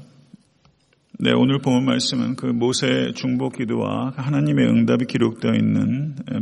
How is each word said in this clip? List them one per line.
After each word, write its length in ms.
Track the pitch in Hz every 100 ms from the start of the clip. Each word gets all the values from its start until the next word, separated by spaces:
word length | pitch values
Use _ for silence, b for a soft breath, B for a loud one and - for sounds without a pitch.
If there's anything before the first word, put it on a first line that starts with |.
| - - _ - _ _ _ _ _ _ _ -
네, 120 | 123
오늘 260 | 123 127 139
본 240 | 139 127 131
말씀은 500 | 123 - 131 117 135
그 100 | 131
모세의 640 | 120 120 127 131 131 127
중보 360 | 120 131 127 131
기도와 640 | - 113 117 104 107 127 139
하나님의 520 | 131 143 147 143 120
응답이 380 | 117 113 120 123
기록되어 480 | 139 117 110 117
있는 600 | 110 110 107 104 123 151 135 - 107